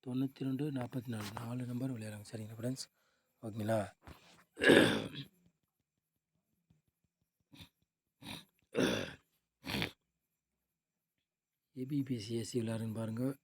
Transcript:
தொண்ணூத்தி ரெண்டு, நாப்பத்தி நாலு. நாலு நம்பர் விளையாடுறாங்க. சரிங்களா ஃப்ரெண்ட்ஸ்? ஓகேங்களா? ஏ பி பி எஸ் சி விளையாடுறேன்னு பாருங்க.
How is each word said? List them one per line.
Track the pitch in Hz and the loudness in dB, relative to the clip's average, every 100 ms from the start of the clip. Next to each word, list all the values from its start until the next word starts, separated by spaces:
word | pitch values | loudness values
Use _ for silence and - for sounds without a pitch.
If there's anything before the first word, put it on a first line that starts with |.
| - | -2
தொண்ணூத்தி | 127 135 - | 0 0 -2
ரெண்டு, | 135 131 151 | -2 0 0
நாப்பத்தி | 135 120 135 117 | -2 -4 -4 -4
நாலு. | 113 104 | -4 -4
நாலு | 110 117 123 123 | -6 -6 -4 -4
நம்பர் | 123 135 | -2 -2
விளையாடுறாங்க. | 123 107 107 101 | -4 -8 -10 -10
சரிங்களா | 113 107 110 | -10 -10 -6
ஃப்ரெண்ட்ஸ்? | 117 131 - _ _ _ _ _ | -4 -4 -8 _ _ _ _ _
ஓகேங்களா? | 110 107 104 110 - - - - - - - - - - - 110 107 - - _ _ _ _ _ _ _ _ _ _ _ _ _ _ _ _ _ _ _ _ _ _ - - _ _ _ _ _ - - - _ _ - - 107 90 - _ _ _ _ - - - - _ _ _ _ _ _ _ _ _ _ _ _ _ _ _ _ _ 135 | -10 -4 2 2 0 -8 -20 -20 -20 -20 -20 2 10 10 10 4 -4 -10 -14 _ _ _ _ _ _ _ _ _ _ _ _ _ _ _ _ _ _ _ _ _ _ -20 -20 _ _ _ _ _ -12 -12 -14 _ _ 0 2 0 -4 -10 _ _ _ _ -6 -4 -4 -6 _ _ _ _ _ _ _ _ _ _ _ _ _ _ _ _ _ -10
ஏ | 127 | -2
பி | 147 | 0
பி | 135 123 | 0 -2
எஸ் | 104 117 107 | -2 -4 0
சி | 123 | 0
விளையாடுறேன்னு | 110 113 113 | 0 0 -2
பாருங்க. | 110 110 113 127 135 | -2 -4 -2 -2 -4